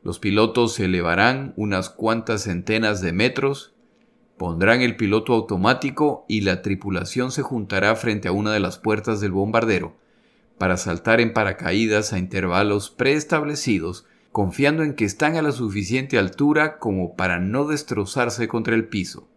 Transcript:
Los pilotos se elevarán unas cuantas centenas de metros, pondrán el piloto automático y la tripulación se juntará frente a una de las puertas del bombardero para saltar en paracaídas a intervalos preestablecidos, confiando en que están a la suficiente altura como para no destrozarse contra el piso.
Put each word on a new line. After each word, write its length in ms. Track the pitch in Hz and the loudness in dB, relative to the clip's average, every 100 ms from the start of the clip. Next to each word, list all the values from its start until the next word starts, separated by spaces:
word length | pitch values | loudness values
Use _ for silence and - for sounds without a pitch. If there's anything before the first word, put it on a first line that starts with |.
Los 160 | 101 90 | -8 -4
pilotos 540 | 104 101 113 120 117 | 0 2 2 4 0
se 100 | - | 2
elevarán 680 | 95 90 85 87 113 131 135 - | 0 0 2 4 2 2 -6 -6
unas 340 | 107 95 92 | -2 -2 -4
cuantas 520 | - 110 113 113 110 | -4 -2 -2 -2 -4
centenas 580 | 104 87 92 110 110 101 | -2 -4 0 0 0 0
de 120 | 92 | -2
metros, 640 | 90 120 131 139 139 - _ _ _ _ _ _ _ | 2 0 2 -2 -2 -10 _ _ _ _ _ _ _
pondrán 440 | 87 82 95 123 | -6 2 4 4
el 120 | 123 | 4
piloto 380 | - 107 104 110 | 0 2 2 2
automático 920 | 117 110 95 98 127 139 135 151 135 - | 0 2 0 2 2 -2 0 0 0 -2
y 140 | 110 | 0
la 200 | 98 87 | 2 0
tripulación 720 | - 95 101 90 - 127 127 | -2 -4 -4 -4 -4 -4 -4
se 100 | 127 | -4
juntará 540 | 135 123 98 98 101 110 | -4 -4 -2 0 2 2
frente 320 | 120 101 98 | 0 -2 0
a 40 | |
una 200 | 95 107 | 0 0
de 80 | 107 | 0
las 180 | 90 - | 0 -2
puertas 420 | 110 107 107 110 | -2 0 0 -2
del 120 | 101 | 0
bombardero 640 | 92 101 113 113 92 82 - _ _ _ _ _ _ | 0 2 2 2 0 -2 -12 _ _ _ _ _ _
para 180 | 92 90 | 0 0
saltar 440 | - 85 - 113 | -2 -4 2 4
en 120 | 113 | 4
paracaídas 800 | 113 101 98 87 95 110 104 104 | 2 0 -2 -2 0 2 0 0
a 60 | 95 | -4
intervalos 720 | 92 95 92 90 104 104 101 | -4 -2 0 2 2 0 -2
preestablecidos, 1160 | - 127 151 147 160 151 147 - 98 82 92 _ _ _ | -2 2 2 0 -2 0 -4 0 0 0 -8 _ _ _
confiando 540 | - 95 85 143 156 | -2 -2 2 2 2
en 100 | 156 | -2
que 120 | 143 101 | 0 -2
están 300 | - 151 165 | 0 0 2
a 60 | |
la 80 | 151 | 0
suficiente 680 | 123 113 101 95 127 135 120 | -2 -2 -2 -2 -2 0 0
altura 600 | 117 - 143 151 151 151 | 0 2 2 4 2 -2
como 380 | 117 95 90 - | -4 -2 -4 -2
para 240 | 92 90 | -2 0
no 260 | 92 123 147 | -2 -2 -2
destrozarse 800 | 151 147 113 95 139 120 117 117 | -4 -4 -4 -2 0 -2 0 -2
contra 280 | 120 113 | -2 0
el 120 | 113 110 | 0 0
piso. 420 | 104 92 - - | -4 -6 -10 -20